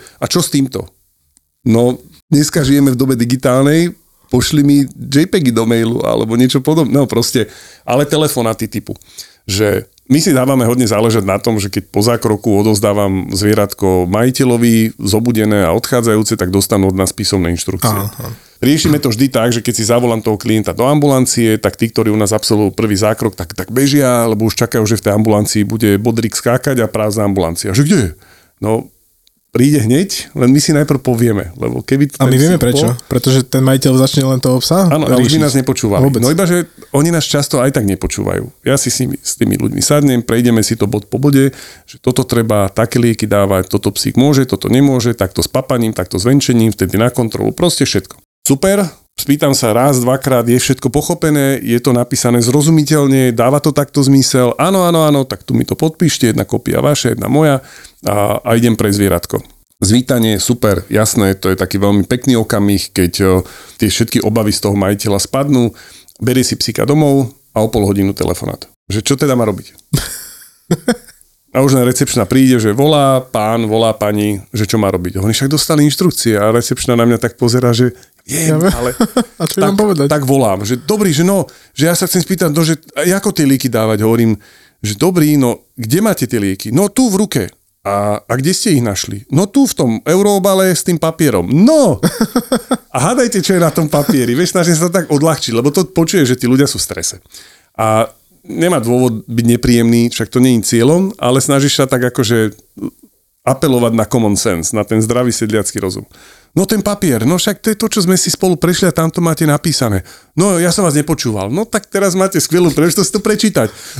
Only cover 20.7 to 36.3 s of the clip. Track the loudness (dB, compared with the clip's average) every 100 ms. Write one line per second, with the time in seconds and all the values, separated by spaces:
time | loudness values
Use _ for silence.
20.7 | -2 0 2 2 2 0 0 0 2 -2
21.7 | -2 -2 0 0 0 0 -2 0 0 0
22.7 | 0 -2 0 0 0 -4 -4 -10 -10 -6
23.7 | -2 0 2 2 0 0 0 -2 -2 -2
24.7 | 0 0 0 0 0 2 2 0 -2 -2
25.7 | 0 2 2 0 -2 -4 -4 -2 -2 -2
26.7 | -2 -2 -2 -4 -2 -2 0 -2 -4 -2
27.7 | 0 2 2 0 -6 -20 _ _ _ -4
28.7 | -2 -4 _ _ _ _ _ _ 0 2
29.7 | 2 2 2 0 -6 -10 0 2 4 2
30.7 | 0 0 0 0 0 0 0 -4 -6 -6
31.7 | -6 -2 0 0 0 2 4 4 2 2
32.7 | 2 0 -2 -4 -2 2 0 0 0 2
33.7 | 2 2 2 2 2 0 0 0 0 0
34.7 | 2 2 2 2 2 2 2 2 0 0
35.7 | -2 0 2 2 2 0